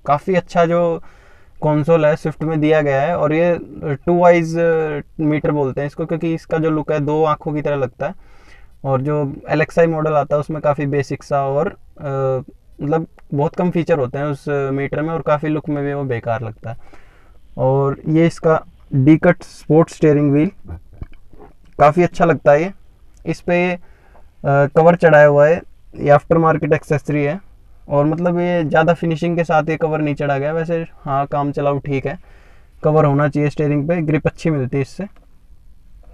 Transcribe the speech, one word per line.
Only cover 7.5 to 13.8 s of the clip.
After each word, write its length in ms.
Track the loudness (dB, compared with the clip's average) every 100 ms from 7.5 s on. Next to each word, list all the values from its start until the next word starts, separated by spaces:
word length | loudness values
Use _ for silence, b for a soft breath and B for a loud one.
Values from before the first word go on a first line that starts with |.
की 100 | -4
तरह 140 | -4 -2
लगता 300 | -4 -6 -8
है। 80 | -8 b b b b b -10
और 160 | -2 -2
जो 340 | -2 -2 -4 -8 -4
एल 140 | -2
एक्स 160 | 0 2
आई 80 | 2
model 260 | 0 -2
आता 240 | -2 0 -2
है 40 |
उसमें 220 | -4 -4
काफ़ी 240 | -2 -2 -2
बेसिक 360 | -4 -4 -8
सा 240 | -4 -2 -2
और, 220 | -2 -4
अ, 360 | -6 -16 -14 -8 -4 -2 -4 -8 -20 _ -10
मतलब 240 | -4 -4 -4 -14 -8
बहुत 220 | -4 -2 -2
कम 140 | -2
feature 280 | -2